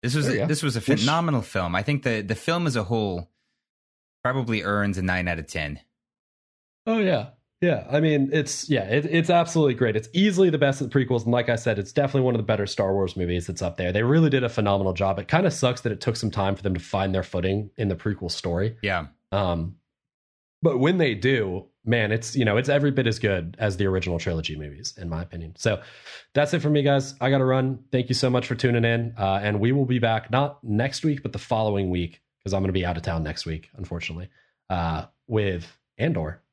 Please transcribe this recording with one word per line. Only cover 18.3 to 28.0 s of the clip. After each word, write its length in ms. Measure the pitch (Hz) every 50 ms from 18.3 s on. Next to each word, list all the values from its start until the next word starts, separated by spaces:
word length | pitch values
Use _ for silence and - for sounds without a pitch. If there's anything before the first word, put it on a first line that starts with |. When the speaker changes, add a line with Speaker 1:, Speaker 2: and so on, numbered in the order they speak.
| - - - 92 85 85 98 110 113 -
Speaker 1:
Yeah. 240 | - 101 95 87 78 69 _ _ _ _
Speaker 2:
Um, 460 | - 101 101 92 87 85 80 95 - _ _ _ _ _ _ _ _ _ _ _ _ _ _ _ _ _
but 180 | - 170 139 127
when 180 | 131 151 185 185
they 180 | 165 135 113
do, 520 | 101 92 127 135 123 107 95 90 95 95 _ _ _ _
man, 260 | 113 120 120 110 104
it's, 240 | 110 113 113 - -
you 80 | 139 123
know, 140 | 107 101 113
it's 100 | 131 139
every 240 | 139 143 143 143
bit 160 | 135 135 127 117
as 100 | 107 -
good 380 | - 107 98 92 82 85 98 -
as 180 | 113 104 98 87
the 80 | 104
original 340 | 98 95 92 90 92 87 82
trilogy 380 | - 95 85 82 80 - 78 76
movies, 360 | 76 73 71 71 - - - -
in 100 | 95 85
my 140 | 82 80
opinion. 340 | 87 87 - 87 82 80 85 _
So 240 | - 117 104 - - - - - - - - - - _ _
that's 200 | 147 147 147 -
it 60 | 170
for 80 | - 151
me, 140 | 151 147 139
guys. 320 | 143 139 139 135 139 - -
I 80 | 123 131
gotta 160 | 135 135 131
run. 340 | 131 131 131 131 131 131 120 - _ -
Thank 160 | 127